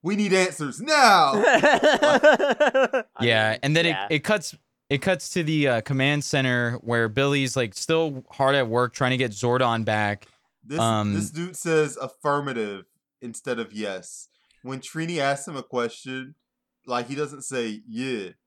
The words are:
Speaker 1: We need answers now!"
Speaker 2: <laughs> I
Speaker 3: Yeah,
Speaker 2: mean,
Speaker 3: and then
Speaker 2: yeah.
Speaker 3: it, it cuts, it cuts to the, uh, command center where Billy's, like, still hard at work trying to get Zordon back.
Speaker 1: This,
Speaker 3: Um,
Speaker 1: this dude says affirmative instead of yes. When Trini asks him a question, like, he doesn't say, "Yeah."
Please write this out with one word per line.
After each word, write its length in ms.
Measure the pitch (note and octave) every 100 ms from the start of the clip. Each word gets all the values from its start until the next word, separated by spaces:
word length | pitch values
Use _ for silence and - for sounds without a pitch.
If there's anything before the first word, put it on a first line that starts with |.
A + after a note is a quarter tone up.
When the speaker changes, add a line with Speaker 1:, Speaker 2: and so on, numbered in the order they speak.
Speaker 1:
We 140 | E3 G#3
need 160 | G#3
answers 480 | F#3+ F#3 D#3 D3 A#2+
now!" 520 | C4 D4+ B3 F#3+ D3
Speaker 2:
<laughs> 100 | G3+
I 1600 | A#3+ C4+ C#4+ C4+ D4 C4+ D4+ C#4+ D4+ C4 C#4+ A#3 D4 C4+ C4 C4 G#3+ -
Speaker 3:
Yeah, 300 | A#2+ A2+ A2
Speaker 2:
mean, 60 | -
Speaker 3:
and 140 | C#3 D#3
then 80 | E3+
Speaker 2:
yeah. 200 | F#2+ G2+
Speaker 3:
it, 60 | D3+
it 20 |
cuts, 320 | F3 G#3+ - - _ _ _
it 100 | C#3
cuts 260 | G3 F3+ -
to 120 | F#3
the, 260 | D#3 D#3 C#3
uh, 120 | A#2
command 420 | - C3+ C3+ D3
center 540 | C3+ D3 C3 B2 A#2+ A#2+
where 260 | A#2 A#2 A2+
Billy's, 480 | G#2+ C#3 C#3+ C3+ C3+
like, 180 | A#2
still 500 | - - D#3+ D#3+ C3 -
hard 240 | - C3+
at 140 | C#3 A#2+
work 240 | A#2+ B2
trying 160 | - B2+
to 60 | B2+
get 160 | B2+
Zordon 520 | G#2 B2 B2 B2+ A2+
back. 420 | A2 G#2+ G#2 G#2 - _ _ _
Speaker 1:
This, 140 | - D3
Speaker 3:
Um, 360 | A2+ A2 G#2
Speaker 1:
this 160 | G2+ G#2
dude 260 | D#3 F3 F3+
says 400 | E3+ D#3+ D3+ A#2+
affirmative 880 | C3 - D3 C#3+ C#3 A#2+ G#2+ G2 F2+ _ _ _
instead 380 | A#2+ A2+ - A#2
of 140 | A2
yes. 560 | G#2 G#2 F#2+ F2 - - _ _ _
When 180 | B2 C3
Trini 380 | - D#3+ E3 E3+
asks 300 | C#3 C#3 -
him 80 | C#3+
a 60 |
question, 720 | B2+ B2 A#2+ - C3 C3 C3 - _ _ _ _ -
like, 220 | B2 A#2
he 60 |
doesn't 280 | C#3 D3 C#3
say, 380 | - C3 A#2 G#2+ A#2
"Yeah." 420 | A2+ C3 A#2 F#2 -